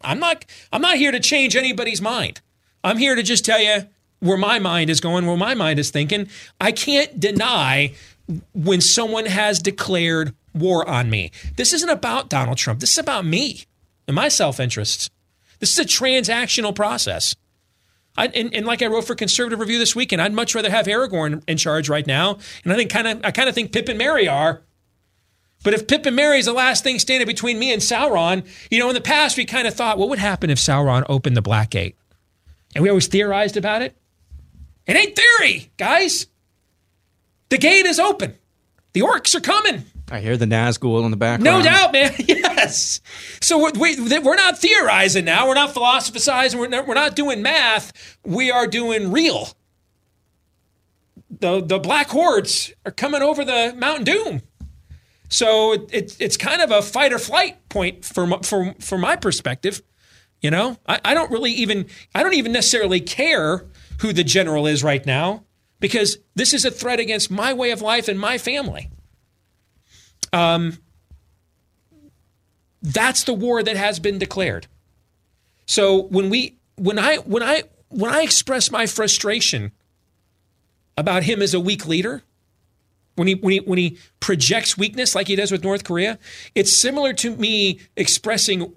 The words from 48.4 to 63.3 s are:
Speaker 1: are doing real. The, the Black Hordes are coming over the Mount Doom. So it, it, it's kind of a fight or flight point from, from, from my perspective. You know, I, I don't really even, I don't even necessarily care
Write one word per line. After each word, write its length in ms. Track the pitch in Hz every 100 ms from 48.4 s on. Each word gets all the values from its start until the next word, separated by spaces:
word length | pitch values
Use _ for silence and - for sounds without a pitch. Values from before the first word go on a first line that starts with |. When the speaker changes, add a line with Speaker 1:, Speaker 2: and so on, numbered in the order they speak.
| 254
Speaker 1:
are 160 | 247 233
doing 460 | 233 233 220 190
real. 360 | 254 320 110 - - _ _ _ _ _ _ _ _ _ _ _ _ _ _ _ - _
The, 320 | 185 175 190
the 160 | 165 185
Black 300 | 180 294 285
Hordes 640 | 254 339 214 - - - -
are 60 | -
coming 320 | - 285 285
over 220 | 285 285
the 300 | 254 240 233 247
Mount 280 | 262 302
Doom. 380 | 233 415 415 143 - _ - - _ - _ _ -
So 440 | - 226 220 220
it, 160 | 208 214
it, 240 | 208 - -
it's 180 | 233 -
kind 240 | 226 339
of 80 | 302
a 120 | 208
fight 300 | 202 254 277
or 60 | 233
flight 500 | 226 311 381 - _
point 360 | 202 180 180
from, 360 | - - 175 175
from, 340 | - 196 185
from 260 | - - 190
my 140 | 185 -
perspective. 640 | 208 - 131 127 185 190 - _ _ _ _ _
You 100 | 147
know, 280 | 165 247 233 -
I, 140 | -
I 100 | 208
don't 160 | 311 311
really 220 | 233 247
even, 340 | 240 214 208 - - -
I 80 | 196
don't 120 | 370
even 180 | 320 226
necessarily 480 | 233 220 240 196 185
care 640 | 180 - 320